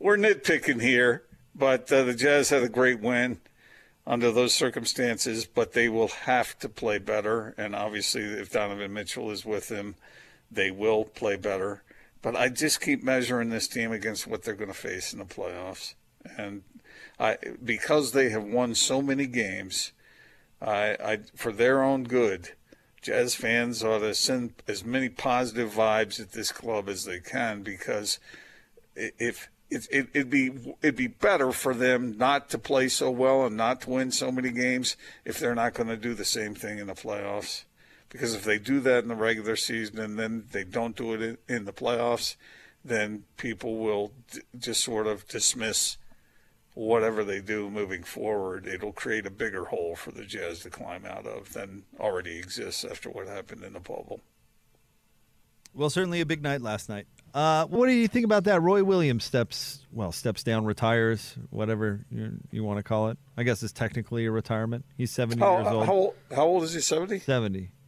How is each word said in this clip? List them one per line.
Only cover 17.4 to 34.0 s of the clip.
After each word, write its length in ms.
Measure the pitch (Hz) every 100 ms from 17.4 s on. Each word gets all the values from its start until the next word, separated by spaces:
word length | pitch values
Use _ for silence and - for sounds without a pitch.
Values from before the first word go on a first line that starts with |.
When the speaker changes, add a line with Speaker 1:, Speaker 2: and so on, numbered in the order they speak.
| - -
Speaker 1:
because 460 | 120 110 - 151 135
they 200 | 131 131
have 120 | 107
won 320 | 104 120 123
so 260 | 113 - 135
many 260 | 139 135 135
games, 640 | 120 104 95 95 - - - _ - - _ _ _
I, 360 | - 101 107 104
I, 180 | 107 110 107 -
for 160 | 117
their 280 | 104 123 135
own 180 | 135 135
good, 500 | 120 123 113 92 87 - _ - _ _
Jazz 340 | - 120 123 -
fans 480 | 113 117 120 117
ought 160 | 110 110
to 160 | 107 101
send 380 | - 127 120 - -
as 180 | 104
many 240 | 110 127 131
positive 600 | - 135 123 127 110 113
vibes 480 | 107 110 107 110 -
at 140 | 107
this 180 | 117 104
club 380 | - 120 110 98
as 160 | 95
they 160 | - 90
can, 420 | 85 127 120 104
because 560 | 101 95 - 110 104 - - - - - _ - _ -
i-, 160 | 107 -
if 300 | 117 - - _ _
it, 160 | 143 -
it, 160 | 139 131
it'd 180 | 147 131
be, 200 | 139 131 135 127 -
it'd 140 | 156 127
be 100 | 123
better 460 | - 208 180 131
for 200 | 120 135
them 440 | 120 127 127 123 104
not 320 | 127 143 -
to 80 | 123
play 300 | - 139 131
so 200 | - 131
well 360 | 123 131 135 127
and 100 | 107
not 260 | 113 -
to 80 | -
win 200 | 127